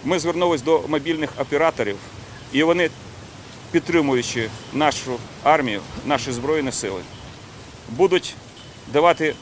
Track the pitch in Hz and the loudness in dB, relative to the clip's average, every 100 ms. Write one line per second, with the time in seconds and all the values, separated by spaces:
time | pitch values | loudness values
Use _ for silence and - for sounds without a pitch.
0 | 127 175 160 170 175 160 123 160 - 151 | 0 0 0 2 2 2 4 2 4 -2
1 | 143 160 147 - 135 143 160 151 104 98 | 0 -2 -2 -4 0 4 2 2 -2 -2
2 | - - - - - 135 160 170 165 - | -8 -16 -16 -16 -2 2 4 4 2 -2
3 | - - - - - - - 170 - 170 | -16 -16 -18 -18 -18 -18 -2 -2 2 2
4 | 143 127 120 120 110 113 - 131 151 - | 4 2 0 -4 -4 -6 -6 2 2 2
5 | 131 120 107 - 139 151 127 104 - - | -6 -8 -8 0 4 4 4 -2 -6 -8
6 | 127 139 123 120 131 156 135 - 107 95 | -2 -2 0 -4 0 0 0 -4 -4 -6
7 | - - - - - - - - - 117 | -8 -16 -16 -16 -18 -18 -18 -18 -12 2
8 | 185 175 - - - - - - - 131 | 4 4 0 -12 -18 -18 -18 -18 -2 4
9 | 170 170 156 131 | 6 4 2 -2